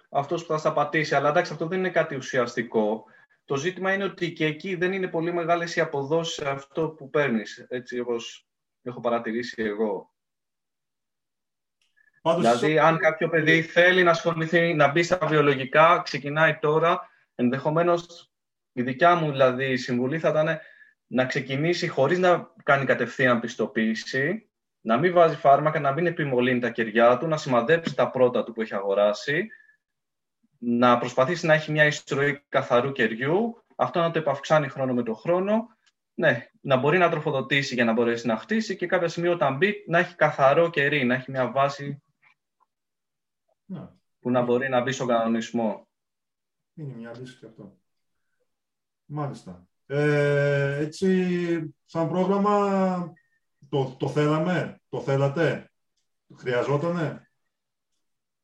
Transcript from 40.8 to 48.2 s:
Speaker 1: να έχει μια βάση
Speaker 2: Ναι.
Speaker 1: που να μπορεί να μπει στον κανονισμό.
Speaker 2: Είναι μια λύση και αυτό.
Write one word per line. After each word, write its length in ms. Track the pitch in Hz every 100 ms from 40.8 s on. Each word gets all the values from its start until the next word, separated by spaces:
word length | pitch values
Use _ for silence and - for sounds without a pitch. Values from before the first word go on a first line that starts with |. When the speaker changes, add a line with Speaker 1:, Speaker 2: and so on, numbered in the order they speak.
| 143 147
Speaker 1:
να 100 | 123
έχει 180 | 127 -
μια 200 | 135 123
βάση 500 | 127 139 - 139 143 _ _ _ _ _ _ _ _ _ _ _ _ _ _ _ _ -
Speaker 2:
Ναι. 220 | 175 - _ _ _
Speaker 1:
που 120 | 127
να 100 | 123
μπορεί 280 | 120 120 123
να 120 | 123
μπει 100 | 120
στον 160 | 127 127
κανονισμό. 800 | 117 113 117 113 120 113 98 - _ _ _ _ _ _ _ _
Speaker 2:
Είναι 200 | - 151
μια 180 | 117 117 117
λύση 180 | 127 -
και 80 | 113
αυτό. 320 | - 98 - _ _ _ _